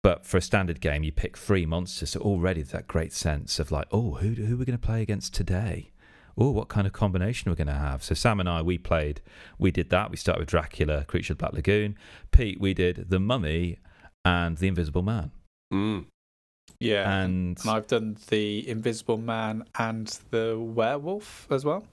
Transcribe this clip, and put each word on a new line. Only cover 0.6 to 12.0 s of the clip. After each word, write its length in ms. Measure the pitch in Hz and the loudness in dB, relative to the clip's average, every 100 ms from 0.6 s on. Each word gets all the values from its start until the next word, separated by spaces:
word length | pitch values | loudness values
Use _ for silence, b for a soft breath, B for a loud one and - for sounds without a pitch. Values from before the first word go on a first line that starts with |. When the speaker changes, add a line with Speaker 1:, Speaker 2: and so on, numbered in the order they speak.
| 92 80 | 0 -2
Speaker 1:
game, 240 | 80 73 | -2 0
you 80 | 78 | 0
pick 240 | - - - | -2 -4 -6
three 280 | - 98 82 | 0 0 2
monsters. 460 | 87 90 - - | -2 -4 -8 -6
So 80 | - | -2
already 400 | 104 95 87 85 | 0 2 0 -2
that 260 | 71 - - | -4 -8 -4
great 240 | 82 82 | -2 -2
sense 460 | - - 76 - - | -2 -2 -2 -4 -4
of, 120 | 76 | -2
like, 160 | 73 - | -2 0
"Oh, 240 | 104 117 69 | -2 -2 -2
who, 140 | 98 117 | -2 0
who 180 | 107 | -2
are 40 | 120 | -2
we 60 | 127 | -2
gonna 120 | 120 | -2
play 240 | - 113 | 0 0
against 320 | 110 101 - | 0 -2 -2
today? 580 | - 87 90 110 87 - - B B B - | -4 0 0 0 -4 -10 -20 B B B 2
Oh, 140 | 127 | 2
what 180 | 110 - | 2 0
kind 160 | 104 98 | 0 0
of 60 | |
combination 560 | - 107 90 95 123 - | 2 0 2 0 0 -2
are 40 | |
we 40 | 82 | 0
gonna 160 | 73 71 | 0 0
have?" 260 | 71 69 | -2 -4
So 100 | - 80 | -2 2
Sam 240 | 120 104 | 4 2
and 80 | 90 | 0
I, 140 | 85 | 0
we 160 | 82 87 | 0 0
played, 440 | - 85 73 76 - B B B | 0 0 0 -4 -12 B B B
we 140 | 95 | 2
did 180 | 87 85 | 2 2
that. 200 | 87 107 | 2 0
We 60 | - | -4
started 240 | - 85 | -2 0
with 80 | 82 | 2
Dracula, 540 | 82 76 - 78 73 71 | 0 0 -2 0 0 0
creature 280 | 90 - | -4 -2
of 60 | 78 | -4
the 20 | |
Black 100 | - | -4
Lagoon. 440 | - 78 104 104 104 | 0 2 4 2 -4